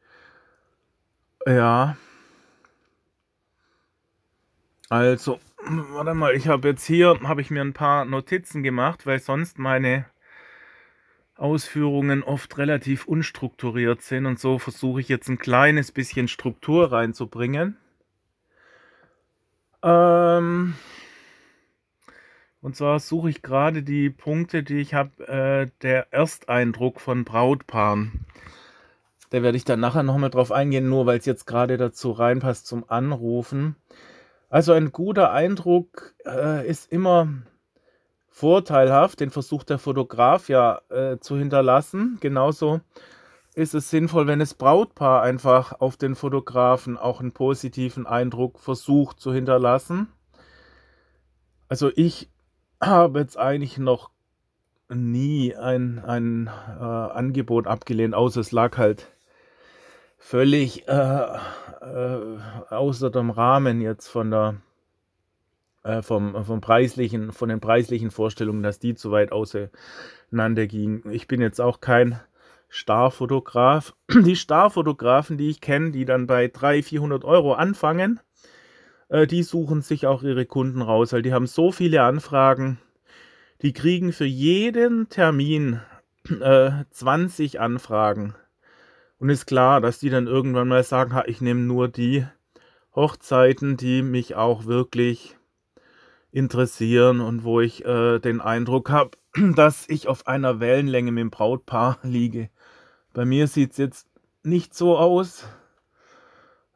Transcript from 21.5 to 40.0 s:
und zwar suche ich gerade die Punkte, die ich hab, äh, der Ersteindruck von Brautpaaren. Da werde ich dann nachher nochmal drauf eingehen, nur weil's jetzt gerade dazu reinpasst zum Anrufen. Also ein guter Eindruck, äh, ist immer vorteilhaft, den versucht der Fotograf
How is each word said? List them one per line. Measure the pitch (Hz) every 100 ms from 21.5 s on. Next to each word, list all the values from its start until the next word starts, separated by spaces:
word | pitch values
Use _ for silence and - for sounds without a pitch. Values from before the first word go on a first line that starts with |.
| _ _ _ _ _ _ - _ _ _ _
und | 135 135
zwar | 143 147
suche | - 165 165
ich | 147
gerade | - 135 151 160
die | 143 147 143
Punkte, | 135 - 156 170 165
die | 139 143
ich | 143
hab, | 143 139 _
äh, | - 135 135 135 131 -
der | 131 127 -
Ersteindruck | 131 156 - - 120 120 110 123 -
von | - 123
Brautpaaren. | 117 113 123 139 - 113 104 104 107 - - - - - - _ _ _ _ _ _
Da | 127
werde | 120 123
ich |
dann | - 113
nachher | 120 151
nochmal | 135 139 135
drauf | 127 123
eingehen, | 135 143 135 131
nur | 131
weil's | 123 120 135
jetzt | 120 -
gerade | 117 123 127
dazu | 123 - 127
reinpasst | 113 117 127 131 117 -
zum | 120 -
Anrufen. | 117 135 135 117 120 120 139 151 147 _ - - - _ _ _
Also | 143 160
ein | 165 156
guter | - 185 202 165
Eindruck, | 123 175 196 175 175 175 - - _
äh, | - 131 147 151 123
ist | 156 -
immer | 170 185 175 160 135 117 _ _ _ _ _ _ _ _
vorteilhaft, | _ 147 185 180 143 131 139 190 -
den | 139
versucht | 143 127 147 -
der | 139
Fotograf | - 135